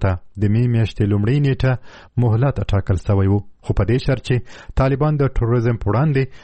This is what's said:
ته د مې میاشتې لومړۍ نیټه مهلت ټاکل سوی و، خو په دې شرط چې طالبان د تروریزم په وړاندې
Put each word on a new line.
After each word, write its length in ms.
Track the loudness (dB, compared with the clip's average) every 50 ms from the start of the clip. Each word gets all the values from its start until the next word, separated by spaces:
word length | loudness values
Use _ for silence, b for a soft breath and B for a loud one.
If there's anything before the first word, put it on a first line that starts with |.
| 0
ته 60 | -2 -2 -2 -6 -12 -6 -2
د 20 | 0 0 2
مې 100 | 2 2 2 2
میاشتې 300 | 2 0 0 0 -2 0 0
لومړۍ 260 | 2 0 0 0 0 2 2
نیټه 280 | 0 0 0 0 0 0 -2 B B B B B B B 0 2
مهلت 400 | 2 2 2 2 0 0 -2 -2 -2
ټاکل 320 | -2 -2 0 0 -2 -2 0
سوی 240 | 0 2 2 2 2
و، 160 | 2 0 -2 -6 -16 _ -6
خو 80 | -4 -2
په 100 | 0 0 0
دې 80 | 0 0 0
شرط 180 | 0 -2 -2 -2 -2
چې 80 | -2 -2 B B B B B B B 0
طالبان 380 | 0 0 0 0 0 0 0 0
د 160 | 0 0 0
تروریزم 480 | 0 0 2 2 2 2 0 -2 0 -2
په 40 | -2
وړاندې 320 | 0 2 2 2 2 0 -2 B B B